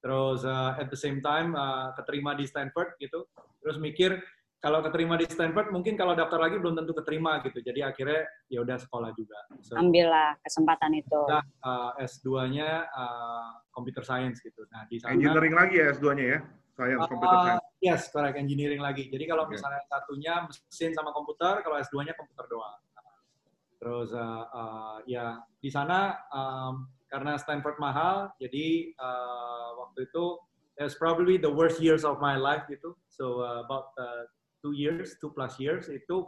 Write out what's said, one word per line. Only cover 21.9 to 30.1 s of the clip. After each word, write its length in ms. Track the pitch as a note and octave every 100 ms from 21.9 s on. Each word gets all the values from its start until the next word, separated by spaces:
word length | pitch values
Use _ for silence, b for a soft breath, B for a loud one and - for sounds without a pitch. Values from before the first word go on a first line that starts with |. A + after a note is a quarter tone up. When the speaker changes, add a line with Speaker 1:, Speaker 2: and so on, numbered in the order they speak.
Speaker 1:
dua-nya 240 | C#3+ D3 -
komputer 280 | D3 - -
doang. 280 | A2+ G#2+ G#2 _ - _ _ _ _ _ _ _ _
Terus, 320 | A#2 A#2+ A2+
uh, 320 | A#2+ A#2 A2+ A#2
uh, 460 | B2 A2+ A2 A2 A2 B2+
ya 320 | B2 A#2 A#2 - _
di 120 | C#3
sana, 400 | C#3 D3 F3+ G3 F3 -
um, 560 | C#3 C3+ C3 C3 C3 C3 _ _
karena 240 | C3+ C#3+
Stanford 480 | D3 - D3 D3 D3
mahal, 480 | C#3+ C#3 F3 G3 G3 -
jadi, 560 | B2 C3+ D#3+ E3 E3
uh, 800 | - B2+ B2+ B2 B2 A#2+ A#2+ A#2 A#2+
waktu 240 | B2 -
itu, 320 | C3